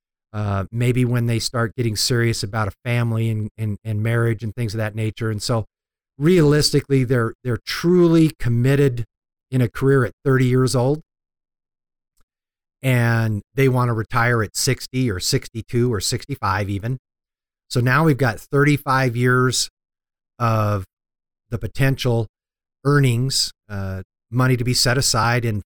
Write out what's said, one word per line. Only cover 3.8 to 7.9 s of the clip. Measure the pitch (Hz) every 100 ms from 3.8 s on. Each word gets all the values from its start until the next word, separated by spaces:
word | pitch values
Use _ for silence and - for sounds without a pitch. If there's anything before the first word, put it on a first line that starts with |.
and | 110 107
marriage | 110 117 117 113
and | 110
things | 110 117
of | 107
that | 107
nature. | 107 110 - 110
And | 107
so | - 117 104 _ _ _ _ -
realistically, | 151 185 147 147 143 147 - 135
they're, | 123 127 113 -
they're | 127 110
truly | - - 170